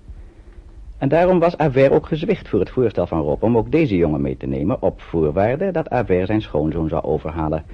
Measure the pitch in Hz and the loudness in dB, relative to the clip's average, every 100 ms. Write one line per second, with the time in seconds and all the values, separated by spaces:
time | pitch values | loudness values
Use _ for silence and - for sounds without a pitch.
0 | - - - - - - - - - - | -18 -18 -18 -20 -20 -20 -20 -20 -18 -6
1 | 135 160 180 185 170 - 147 127 135 156 | 0 2 4 4 2 2 0 4 4 4
2 | - 156 180 196 - 104 92 - 117 - | 0 -4 -2 -4 -2 -2 0 0 0 0
3 | 87 82 73 69 110 120 110 151 147 92 | -2 0 0 0 2 2 2 2 2 4
4 | 82 73 69 64 67 67 80 - 92 - | 2 2 -2 -4 -6 -2 -2 0 -2 -4
5 | - 85 78 82 107 143 196 170 - 123 | -4 0 2 2 0 0 -2 -2 -2 -2
6 | 107 90 98 107 - 76 78 80 78 78 | 0 0 2 -2 -2 -2 0 -2 -2 -2
7 | - 76 80 80 78 78 - | -2 -2 -4 -4 -2 -4 -6